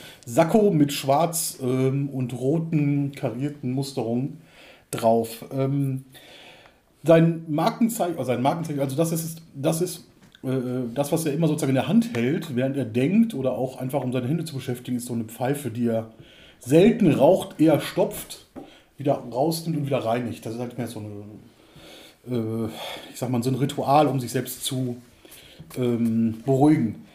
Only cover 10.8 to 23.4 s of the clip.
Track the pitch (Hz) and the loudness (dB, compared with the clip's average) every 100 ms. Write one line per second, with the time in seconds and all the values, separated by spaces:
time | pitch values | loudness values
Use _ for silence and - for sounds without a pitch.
10.8 | 120 123 147 170 160 147 165 151 139 131 | -4 -4 0 0 0 0 0 2 2 2
11.8 | 127 220 226 120 120 175 - 123 135 139 | 4 2 2 0 0 0 -2 -2 -2 -2
12.8 | 110 113 143 214 226 135 131 117 127 - | -2 0 2 4 2 0 -4 -2 -6 -6
13.8 | 131 143 127 123 120 160 151 131 - 120 | -4 -4 -2 -2 -2 -2 -4 -8 -8 -8
14.8 | - 123 120 117 113 - 127 143 117 113 | -6 -6 -4 -6 -6 -4 -4 -2 -4 -2
15.8 | 117 113 113 - - - - - 123 156 | 0 0 -4 -14 -20 -20 -20 -16 2 6
16.8 | 208 - 185 120 143 190 - - 156 143 | 6 6 4 6 6 6 2 2 4 4
17.8 | - - - - - - - - - - | 0 -2 -2 -4 -14 -18 -18 -20 -20 -20
18.8 | _ - 135 127 120 113 156 165 170 143 | _ -6 -2 -2 -4 -2 -2 -2 -4 -4
19.8 | 135 127 110 120 117 104 117 117 120 - | -2 -2 0 -2 -2 -8 -10 -8 -8 -6
20.8 | 113 110 107 101 104 104 - _ _ - | -8 -8 -12 -12 -16 -20 -20 _ _ -20
21.8 | - - - _ 120 123 110 113 110 - | -20 -20 -20 _ -6 -4 -2 -4 -6 -8
22.8 | - - - - 120 123 | -12 -12 -16 -8 -2 0